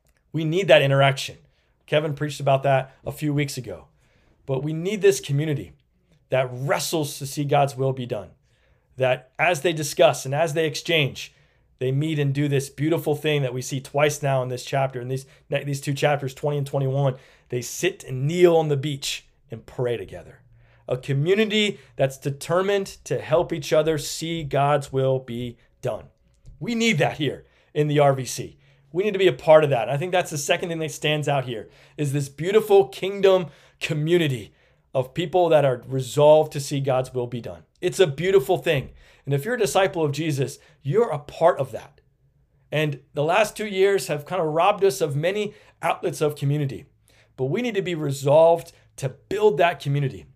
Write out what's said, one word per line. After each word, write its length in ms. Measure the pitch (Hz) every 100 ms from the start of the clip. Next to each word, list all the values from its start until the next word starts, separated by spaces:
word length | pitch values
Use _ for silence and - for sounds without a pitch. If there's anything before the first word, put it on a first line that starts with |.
| _ _ _
We 140 | 151 160
need 220 | 180 170
that 120 | 151
interaction. 560 | 139 139 135 135 - - _ _ _ _ -
Kevin 300 | 147 156 139
preached 240 | 151 139
about 240 | 139 135
that 320 | 139 135 135 _ -
a 60 |
few 220 | - 151
weeks 240 | 147 139 127
ago. 300 | 110 82 - _ _ _ _ _ -
But 180 | 135
we 80 | 151
need 280 | 160 180 214
this 180 | 190 196
community 540 | - 143 156 127 90 - _ _ _ _ -
that 200 | 127 127
wrestles 680 | 123 143 175 - 165 143 -
to 80 | 135
see 160 | 151
God's 320 | 143 143 139 127
will 160 | 135
be 120 | 131 117
done. 240 | 107 85 _ _ _ _ _ _ -
That 340 | 127 135 - -
as 240 | 165 156
they 120 | 180
discuss 520 | 156 147 - 160 - 131
and 80 |
as 200 | 143 165
they 120 | 156 160
exchange, 680 | - - 160 131 - - _ _ _ _ -
they 120 | 127
meet 280 | 135 160 147
and 140 | 139
do 140 | 139 147
this 220 | 139 139
beautiful 460 | - 156 165 165 143
thing 260 | 156 147
that 120 | 131
we 80 | 127
see 200 | - 131
twice 400 | - 143 151 143
now 220 | 139 135
in 60 | 127
this 140 | 123
chapter, 380 | - 139 135 131
in 60 | 127
these, 180 | 135 - _ -
these 320 | 143 139 139
two 120 | 151
chapters, 400 | 139 147 139 139
twenty 240 | - 147 147
and 100 | 135
twenty-one. 480 | 143 135 139 139 131 - _ -
They 120 | 127
sit 420 | 113 - 247 -
and 240 | 127 127 143
kneel 280 | 180 175 165
on 120 | 156
the 100 | 139
beach 500 | 151 139 - - - _ -
and 160 | 113 -
pray 320 | - 123 113
together. 420 | 87 87 80 - _ _ _ _ -
A 80 | 131
community 840 | - 139 160 202 214 214 208 202 - -
that's 220 | 135 -
determined 680 | 147 139 - 175 196 202 196 -
to 160 | - 123
help 320 | - 160 175
each 220 | 165 -
other 240 | 156 156 151
see 460 | - - 160 165
God's 500 | 139 135 143 147 139
will 260 | 131 131 131
be 380 | 131 117 123 - _ _
done. 240 | 123 101 - _ _ _ - -
We 160 | 185 233
need 240 | 226 160
that 180 | 131 123
here 280 | 135 92 - _ _
in 140 | 151 151
the 120 | 147
R 140 | 143
V 120 | 131 120
C. 320 | - 92 - _ _ _
We 100 | 165
need 100 | 214
to 60 | 190
be 80 | 180
a 60 |
part 300 | - 165 156
of 60 | 143
that. 200 | 120 110
I 80 | 139
think 140 | 180
that's 200 | 180 170
the 60 | 147
second 320 | - 175 175
thing 100 | 160
that 120 | 156
stands 380 | - 151 151 143
out 160 | 139 123
here, 240 | 110 - _ - -
is 160 | 143
this 160 | 143 143
beautiful 600 | - 175 214 208 196 190
kingdom 580 | - 185 202 190 185 170 - _ -
community 720 | - 151 156 175 151 120 98 _ _ _ _
of 200 | 131 127
people 340 | - 170 180 165
that 160 | 156
are 180 | 139 120 117
resolved 640 | 135 117 135 151 156 151
to 80 | 147
see 220 | 139 139
God's 320 | 135 131 127
will 120 | 127 120
be 140 | 120
done. 240 | 107 85 - _
It's 220 | 175 -
a 40 | 175
beautiful 520 | 139 185 196 196 156
thing. 320 | 175 139 - - - _ 139
And 80 |
if 120 | 139 214
you're 100 | 247
a 40 |
disciple 440 | 196 190 190 175
of 80 | 151
Jesus, 480 | 135 160 139 123 - _ _
you're 280 | 135 202 226
a 100 | 139
part 380 | - - 165 185
of 140 | 123
that. 300 | 107 - _ _ _ _ _ _ _ -
And 300 | 147 151 139 _
the 100 | 147
last 320 | 151 202 214 -
two 100 | 214
years 420 | 190 196 196 -
have 180 | 147 139
kind 160 | 185
of 120 | 156
robbed 300 | 160 190 190
us 160 | 190 185
of 160 | 156 139
many 380 | 170 208 208 - _ _
outlets 380 | 165 - 175 143
of 160 | 151 147
community. 500 | 139 151 135 101 - _ _ _ _ -
But 80 | 131
we 160 | 202
need 140 | 247 196
to 60 |
be 140 | 175 160
resolved 800 | 147 135 139 151 165 170 - - _ -
to 100 | 139
build 500 | - - 196 214 170
that 220 | 175 175
community, 460 | 143 143 139 92 -